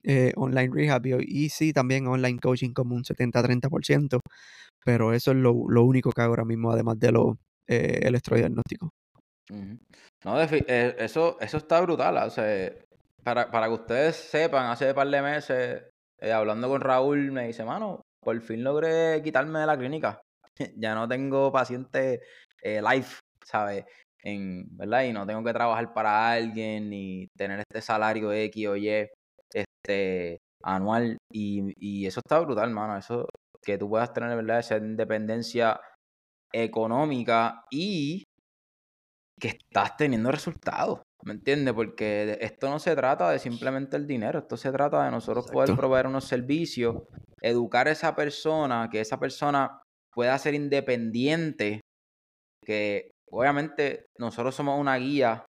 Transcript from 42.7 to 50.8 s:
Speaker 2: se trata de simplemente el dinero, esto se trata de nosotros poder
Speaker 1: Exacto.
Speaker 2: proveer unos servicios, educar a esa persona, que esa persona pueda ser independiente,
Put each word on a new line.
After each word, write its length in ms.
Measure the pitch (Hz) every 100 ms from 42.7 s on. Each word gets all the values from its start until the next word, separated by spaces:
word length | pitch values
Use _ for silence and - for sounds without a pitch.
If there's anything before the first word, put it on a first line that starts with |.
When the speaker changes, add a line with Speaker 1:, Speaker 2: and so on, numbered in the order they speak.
| 147
Speaker 2:
se 160 | 175 151
trata 340 | 127 156 175
de 80 | 139
simplemente 580 | 127 117 127 135 135 143
el 100 | 147
dinero, 340 | 127 110 156
esto 160 | - 123
se 160 | 139
trata 320 | 135 143 147
de 60 | 135
nosotros 360 | 117 - 113 123
poder 160 | 131 131
Speaker 1:
Exacto. 80 | 120
Speaker 2:
proveer 300 | 131 131 131
unos 180 | 135
servicios, 720 | 131 127 127 151 165 - 117 - - - - _
educar 480 | - 120 120 123 147
a 40 |
esa 220 | 156 165 147
persona, 720 | 147 143 156 156 143 117 113
que 100 | 107
esa 180 | 110 131
persona 600 | 135 - 147 143 135 - _ _ _
pueda 240 | - 120 135
ser 160 | 156
independiente, 1300 | 147 143 139